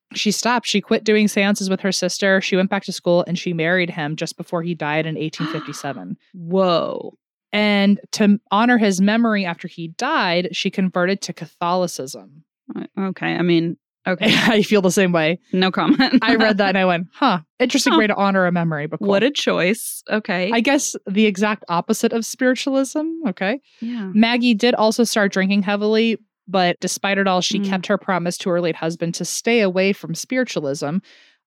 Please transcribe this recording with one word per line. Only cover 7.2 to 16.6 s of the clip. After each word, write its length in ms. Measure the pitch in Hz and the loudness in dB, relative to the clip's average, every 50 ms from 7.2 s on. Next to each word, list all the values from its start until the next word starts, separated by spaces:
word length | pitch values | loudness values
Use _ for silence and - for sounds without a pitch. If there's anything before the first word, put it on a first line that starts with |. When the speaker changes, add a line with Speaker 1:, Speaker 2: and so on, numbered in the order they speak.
| _ _ _ _ _ _ | _ _ _ _ _ _
Speaker 1:
And 480 | - 208 208 208 208 202 196 202 202 - - - | -2 0 0 2 2 4 4 4 2 2 -2 -6
to 280 | - - 220 202 202 208 _ - | -2 2 4 4 4 2 _ -2
honor 260 | 196 202 233 247 247 | 0 2 4 4 4
his 240 | 226 220 202 190 175 | 4 4 2 2 2
memory 440 | 196 208 214 233 233 226 214 202 190 | 2 2 2 2 2 2 0 0 -2
after 220 | 175 170 - - | -4 -6 -8 -10
he 200 | 170 - - 165 | -16 -12 -12 -12
died, 600 | 165 170 - 233 277 320 285 214 185 170 175 175 - | -12 -8 -6 -4 -2 0 0 0 2 0 0 0 -2
she 180 | 180 - - 196 | -4 -4 -4 -4
converted 520 | - - 190 185 - 180 175 180 196 196 - | -2 0 0 0 0 0 0 0 0 -2 -6
to 100 | - - | -10 -12
Catholicism. 1120 | - 165 147 _ - 175 170 180 185 180 165 - - 131 131 - 110 95 98 143 156 - _ _ _ _ - - | -12 -14 -14 _ -6 -2 -2 0 0 -2 -2 -4 -8 -10 -10 -12 -16 -18 -20 -20 -20 -20 _ _ _ _ -14 -12
Speaker 2:
Uh, 100 | - - - - - 196 | -12 -12 -10 -8 -6 -6
okay. 260 | 190 180 - 170 165 165 | -6 -6 -6 -6 -4 -2
I 60 | 160 | 0
mean, 360 | 175 175 170 165 165 170 165 - _ _ _ _ - | 0 2 2 2 2 0 -4 -8 _ _ _ _ -6
okay. 220 | 190 185 - 196 | -6 -4 -2 0
Speaker 1:
<laughs> 40 | 220 | 0
I 300 | - - - - 233 208 202 | 2 2 2 2 2 2 2
feel 180 | - 208 202 | 4 2 2
the 100 | 185 185 | 2 2
same 200 | - 214 190 180 175 | 2 2 2 2 2
way. 260 | 165 156 156 175 175 _ _ - | 2 2 0 0 -4 _ _ 0
Speaker 2:
No 180 | 185 185 185 | 0 0 0
comment. 480 | - 190 165 208 294 - 262 240 - 240 | 0 0 2 2 4 4 4 4 4 2
Speaker 1:
I 140 | - 220 233 | 4 4 2
read 220 | 226 240 214 214 | 4 4 2 2
that 120 | 190 | 2